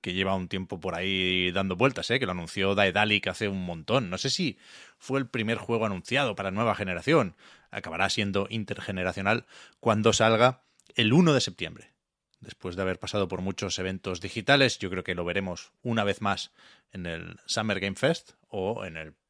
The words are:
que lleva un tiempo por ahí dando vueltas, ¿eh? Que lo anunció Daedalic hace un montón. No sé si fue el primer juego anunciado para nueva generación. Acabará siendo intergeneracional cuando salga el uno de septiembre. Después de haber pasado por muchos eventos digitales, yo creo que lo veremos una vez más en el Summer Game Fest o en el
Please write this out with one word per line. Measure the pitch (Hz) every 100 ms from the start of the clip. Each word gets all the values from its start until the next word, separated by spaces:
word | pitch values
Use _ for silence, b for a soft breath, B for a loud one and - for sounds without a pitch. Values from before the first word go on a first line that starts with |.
que | -
lleva | 90 95 95
un | 90
tiempo | 95 92 92
por | 92
ahí | 85 95 95 92 92 90
dando | 90 98
vueltas, | 90 135 127 -
¿eh? | 123
Que | 117
lo |
anunció | 90 82 - 95
Daedalic | 101 98 92 107 104 98
hace | 90 104
un | 95
montón. | 90 85 78 123 98
No | 92
sé | 139
si | 123 165 - B B B B
fue | - 135
el | 131
primer | 123 110 113
juego | - 117 110
anunciado | 92 - 127 139 98
para | 98
nueva | 98 117
generación. | 98 98 87 104 160 101 - B B B
Acabará | - 90 80 95
siendo | - 101 98 95
intergeneracional | 113 101 - - 95 92 92 98 113 - B B B
cuando | 117 107 110
salga | 107 110 110 123 131 _ _ _
el | - 110
uno | 139 175
de | 139
septiembre. | - 92 80 78 - _ _ _ _ _
Después | - - - 87
de |
haber | 92 90
pasado | 101 104 92
por | 90
muchos | 92 92 98 -
eventos | 92 95 - 90
digitales, | 98 - 95 139 131 -
yo | 95
creo | 92
que | 90
lo | 87
veremos | 87 90 95 87 - _
una | 123 113
vez | 101 95
más | 101 95 - b b b b
en | 95 87
el | 82 87 85 -
Summer | - 107 95
Game | 98 95
Fest | 135 165 - _ _
o | 104 95 110
en | 95 80
el | 78 _